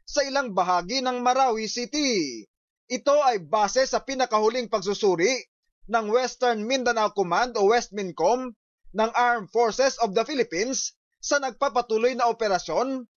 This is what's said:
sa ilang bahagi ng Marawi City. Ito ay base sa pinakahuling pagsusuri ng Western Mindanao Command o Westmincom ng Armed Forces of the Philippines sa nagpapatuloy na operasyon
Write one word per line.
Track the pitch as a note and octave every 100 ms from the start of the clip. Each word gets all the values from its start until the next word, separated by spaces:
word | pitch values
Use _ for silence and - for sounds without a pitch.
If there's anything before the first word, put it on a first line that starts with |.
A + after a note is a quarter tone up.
| -
sa | D4
ilang | C#4 C4+ B3+
bahagi | F#3+ F3 F3+ F3 C4
ng | B3+ B3 B3
Marawi | C4 C4 A3 G#3+
City. | A#3+ A#3+ D4+ C#4 G#3+ C#3+ A2+ G2+ _ _ _ -
Ito | G3+ C#4+ D4
ay | C4+ A3
base | D#3 G#3+ G3+ B3+
sa | C4 A3+
pinakahuling | - C4 B3+ G#3+ G#3+ B3+ A3+
pagsusuri | G#3+ F3 G3 G#3 E3+ G3 B3+ - _ _ _ -
ng | A3+ G#3
Western | A#3 B3 - B3 A3+
Mindanao | G#3+ C4 A#3+ A3+ G#3 G3+
Command | F3+ F3+ B3 A3+
o | G3
Westmincom | A#3+ - G3+ F#3+ D#3+ E3 B3 B3+ - _ _ -
ng | F#3+ A3+
Armed | A#3 A#3+ A#3+ F#3
Forces | A3+ A#3 G3 C4+ B3 A3+
of |
the | F#3
Philippines | C4+ D4 A3+ E3 A#3 C4+ - - _ _
sa | - C#4+
nagpapatuloy | C4+ - C#4 A#3 A#3+ A3 A#3+
na | B3 A#3+
operasyon | A3+ A3 F3+ - E3 B3+ C4 A#3